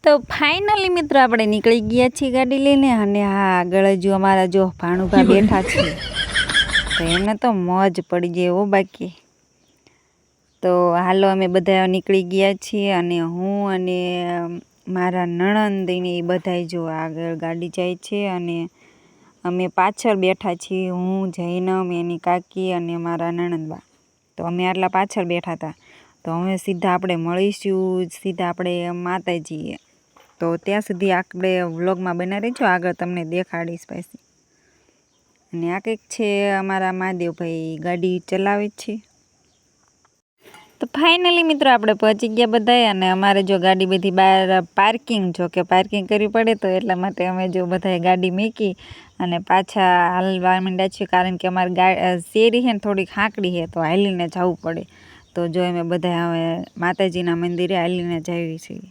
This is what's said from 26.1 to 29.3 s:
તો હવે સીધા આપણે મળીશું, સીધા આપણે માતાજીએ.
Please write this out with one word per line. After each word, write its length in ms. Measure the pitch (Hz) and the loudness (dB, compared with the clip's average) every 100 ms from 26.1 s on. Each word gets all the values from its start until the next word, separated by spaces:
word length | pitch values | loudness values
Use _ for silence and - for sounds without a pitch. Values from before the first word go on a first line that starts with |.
| _ | _
તો 80 | - | -8
હવે 240 | 165 180 190 | -4 -4 -4
સીધા 340 | - 180 190 | -4 -2 0
આપણે 260 | 180 185 170 | 0 0 -2
મળીશું, 880 | 165 180 196 202 202 190 185 185 180 | -2 0 0 -2 -4 -2 0 -2 -4
સીધા 420 | - 196 175 175 | -6 -8 -4 -4
આપણે 420 | 175 180 175 175 | -4 -4 -4 -4
માતાજીએ. 840 | 175 180 185 180 | -6 -4 -4 -4